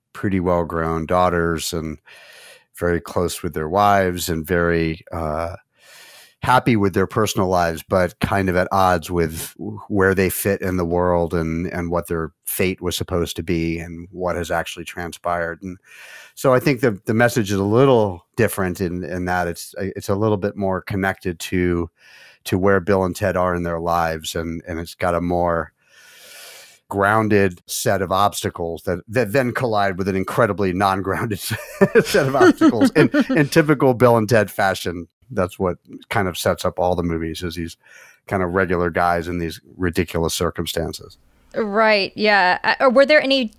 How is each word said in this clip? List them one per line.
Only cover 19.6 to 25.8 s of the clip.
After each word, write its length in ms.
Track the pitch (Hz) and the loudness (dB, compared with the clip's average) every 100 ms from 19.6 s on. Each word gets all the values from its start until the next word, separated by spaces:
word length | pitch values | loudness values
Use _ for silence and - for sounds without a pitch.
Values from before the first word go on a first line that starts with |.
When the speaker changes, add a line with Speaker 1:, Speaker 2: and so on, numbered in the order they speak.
| - - | -12 -10
Speaker 1:
it's 300 | 98 101 - | -8 -8 -4
a 60 | |
little 220 | 101 110 104 | 0 2 0
bit 200 | 101 101 | -2 -4
more 240 | 95 92 | -4 -4
connected 600 | - 98 95 92 95 85 | -4 -2 -2 -2 -6 -8
to, 500 | - 92 90 85 82 _ - - - _ | -4 0 2 0 -4 _ -20 -20 -20 _
to 140 | - 95 | -4 0
where 200 | 98 98 | 4 2
Bill 260 | 85 98 | 2 0
and 120 | 92 - | 0 -2
Ted 200 | 98 90 | -2 0
are 180 | 90 | 0
in 100 | 87 | 0
their 160 | 87 82 | -2 -4
lives. 560 | 85 85 82 80 78 85 | -2 0 0 -4 -6 -6
And, 260 | 82 82 90 | -6 -8 -8
and 100 | 82 | -10
it's 160 | 85 | -10
got 200 | - 90 | -6 -2
a 60 | 85 | 0
more 520 | 87 87 87 82 78 _ | 0 0 0 -2 -4 _